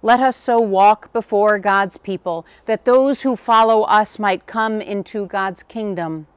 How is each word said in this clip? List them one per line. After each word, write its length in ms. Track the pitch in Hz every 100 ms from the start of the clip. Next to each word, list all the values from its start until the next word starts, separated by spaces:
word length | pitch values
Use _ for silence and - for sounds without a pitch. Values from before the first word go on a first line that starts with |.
Let 200 | 220 240
us 160 | 262 247
so 240 | - 233
walk 500 | 226 190 202 214 -
before 480 | 233 220 208 214 208
God's 380 | 202 196 196 -
people 480 | - 185 185 165 - _ -
that 180 | 220 -
those 380 | 247 269 269
who 120 | 269 240
follow 460 | - 220 226 220
us 360 | 214 208 214 -
might 300 | 208 190 -
come 320 | 226 220 214
into 460 | - 202 185 214 196
God's 360 | 202 190 180
kingdom. 640 | - 226 214 180 165 160 151